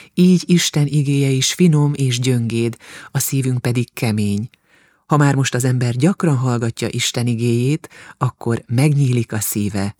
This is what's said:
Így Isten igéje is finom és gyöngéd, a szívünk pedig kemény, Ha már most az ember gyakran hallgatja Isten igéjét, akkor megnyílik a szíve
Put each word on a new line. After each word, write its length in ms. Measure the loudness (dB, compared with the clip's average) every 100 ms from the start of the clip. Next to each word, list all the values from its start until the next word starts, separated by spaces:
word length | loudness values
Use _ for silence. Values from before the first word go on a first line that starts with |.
| -6
Így 300 | 2 4 4 4
Isten 420 | 2 2 0 0
igéje 420 | 0 0 0 0
is 240 | 0 0
finom 400 | 2 4 4 2 0
és 240 | -2 0
gyöngéd, 580 | 0 0 -2 -2 -2 -6 -14 -20 -8
a 80 | -6
szívünk 420 | -4 -2 -2 -2
pedig 320 | -2 -2 -4
kemény, 560 | -4 -2 0 -2 -2 -6 _ _ _ _ _ -2
Ha 60 | 2
már 180 | 4 2
most 200 | 0 -2
az 80 |
ember 320 | 0 0 -2 0
gyakran 420 | 0 2 0 0
hallgatja 500 | 0 -2 -4 -4 -6
Isten 360 | -4 -4 -4 -4
igéjét, 640 | -2 0 0 0 -2 -6 -20 -20 -6
akkor 460 | -6 -4 -6 -6 -2
megnyílik 680 | 0 2 2 2 0 -2
a 60 | -4
szíve 560 | -4 -2 -2 -2 -6